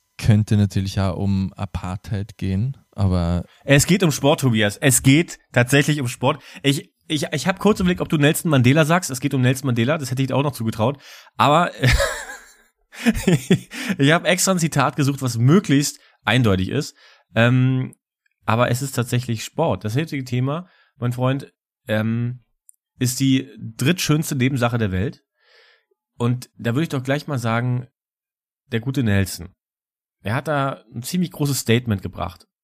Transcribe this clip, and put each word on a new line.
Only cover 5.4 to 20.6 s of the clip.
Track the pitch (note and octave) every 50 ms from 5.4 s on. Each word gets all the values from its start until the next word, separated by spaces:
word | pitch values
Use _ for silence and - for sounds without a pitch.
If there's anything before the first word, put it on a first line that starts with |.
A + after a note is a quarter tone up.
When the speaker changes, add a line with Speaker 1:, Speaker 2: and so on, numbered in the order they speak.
| _ _
Speaker 2:
tatsächlich | - B2 B2 B2+ C#3 C#3+ D3 D#3+ D3 D3
um | C3 A#2+
Sport. | - - B2 C3+ D#3+ - - - - -
Ich, | - C#3 C#3+ - - _ _ _ _ -
ich, | D#3+ C#3 E3+ -
ich | D#3 C#3+ -
hab | F#3 F#3+ -
kurz | - G3+ A3 -
überlegt, | F#3 F3+ F3+ -
ob | D#3+ -
du | C#3+
Nelson | C#3+ C#3+ D3 E3 - - E3+
Mandela | D3 C3 A#2+ B2+ C#3 E3 D#3
sagst. | D3 E3+ F#3 - -
Es | C3+ -
geht | C#3 C#3 C#3+
um | C3
Nelson | B2+ B2 C3+ C3 -
Mandela, | C3+ A#2 A#2 A2+ C3 D#3+ D#3+
das | C3+ -
hätte | B2+ C3+
ich | C3+ C3
dir | B2
auch | C3
noch | D3 D3
zugetraut. | - - A2 A2+ - - G#2+ B2+ C#3 - - - - - - - _
Aber | - A2+ C3+ D3 E3 F3 - -
<laughs> | - - A#2+ - - C#5 - - - - - - - - - _ _ _ _ _ _ _ _ - - - A#3+ - - - G3 E3+ C3 - - F3+ B2+ - - - C#4 C4 A#3+ F#3 -
ich | C#3 C#3+
hab | D#3+ F3 B2+
extra | D3+ F#3 F3+ - F#3+
ein | F#3+ F3
Zitat | E3+ D#3 - D3 B2+ D3 -
gesucht, | D#3 C3+ C3+ C#3+ C3+
was | C3 B2 A2+
möglichst | A2+ A#2+ C3 E3 G#3 F3 - C#3 C#3 D3 - - - _ _ _ _ _
eindeutig | G#2+ A2 C3 C3 G#2+ F#2+ F#2 F#2 -
ist. | - C#3 D#3 - - _ - - _ _ _ _ -
Ähm, | A#2 A#2 A#2+ B2+ B2+ B2+ C3 C3 C3 B2+ - - _ _ _ _ _ _ _ _ _ _
aber | - A2 A#2 B2 -
es | B2 B2+
ist | C#3 C3+
tatsächlich | - A#2+ A#2 - B2 B2 B2 - A2+ G#2+ -
Sport. | - - - E3 D3+ G2+ - -
Das | G#2+ A2
heutige | C#3+ E3 D#3+ D#3 C#3 C3
Thema, | B2+ B2 B2 B2+ C3+ D3 E3+